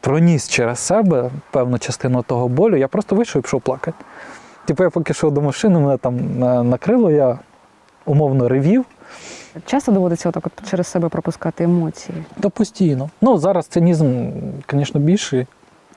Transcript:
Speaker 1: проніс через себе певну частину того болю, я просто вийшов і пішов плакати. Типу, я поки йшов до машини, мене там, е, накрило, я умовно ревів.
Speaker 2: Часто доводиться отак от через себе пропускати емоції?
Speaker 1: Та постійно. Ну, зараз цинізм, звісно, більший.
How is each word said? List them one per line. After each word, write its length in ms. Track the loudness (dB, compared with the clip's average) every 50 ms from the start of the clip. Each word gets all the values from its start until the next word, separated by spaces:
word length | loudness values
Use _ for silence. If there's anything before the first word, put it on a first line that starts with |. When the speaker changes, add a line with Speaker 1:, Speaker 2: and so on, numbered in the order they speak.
Speaker 1:
проніс 480 | 0 0 2 4 4 4 4 2 0 -2
через 300 | -2 0 0 0 0 -4
себе 500 | -2 0 0 2 4 2 2 2 0 -2 -6 -10 -16 _
певну 280 | -2 -2 0 0 0 -2
частину 420 | -4 -6 -10 -4 -2 0 0 0
того 260 | 0 _ -2 -2 0 0
болю, 280 | 2 2 2 2 4
я 120 | 2 0 0
просто 280 | -2 -4 -2 0 0
вийшов 240 | -2 -2 0 -2 -4
і 40 | -4
пішов 180 | -2 -4 -4
плакати. 360 | -2 -2 -4 -4 -6 -10 -10 -10 -16 -20 -20 -20 -20 -20 -20 -20 -20 -20 -20 -20 -4
Типу, 180 | -4 0 2 2
я 60 | 0
поки 220 | 2 0 -2 -2
йшов 200 | -4 0 0 0
до 100 | 0 2
машини, 380 | 0 0 -2 0 2 2 4 4
мене 180 | 4 2 2 0
там, 460 | 0 -2 -2 -2 -4 -4 -2 -2 0
е, 200 | 2 2 2 2
накрило, 480 | 2 0 0 0 0 2 2 4 4
я 280 | 4 4 4 2 0 -2 -6 _ _ _ _ _ _ _ _ _ _ _ _
умовно 440 | 0 2 2 2 2 2 2 2 2
ревів. 360 | 2 2 2 2 2 2 0 -4 -10 _ -20 -20 -20 -20 -20 -20 -20 -20 -20 -20 -20 -20 -10
Speaker 2:
Часто 260 | -4 -4 -4 0 2
доводиться 380 | 2 2 2 0 -2 -2 -2 -4
отак 180 | -4 -4 -6 -8
от 220 | -10 -10 -10 -6
через 180 | -4 -4 -4 -2
себе 220 | -2 -2 -2 -2
пропускати 540 | -2 -4 -6 -6 -8 -6 -6 -8 -4 -2 0
емоції? 600 | 2 2 2 0 -2 -6 -10 -14 -12 -12 -12 -12 -14 -12 -4
Speaker 1:
Та 100 | -4 -4
постійно. 600 | -2 -2 -4 -4 -2 0 0 0 2 0 -4 -6 -4 _
Ну, 160 | 2 2 2 2
зараз 300 | 2 2 0 0 -2 -2
цинізм, 640 | 0 2 4 4 4 4 2 2 2 0 -4 -6 -6 -8 -10 -10 -12 -12 -12 -4
звісно, 280 | -2 -2 -2 0 0 0
більший. 480 | 2 2 2 2 0 -2 -2 -2 -2 -2 _ _ _ _ _ _ _ _ -18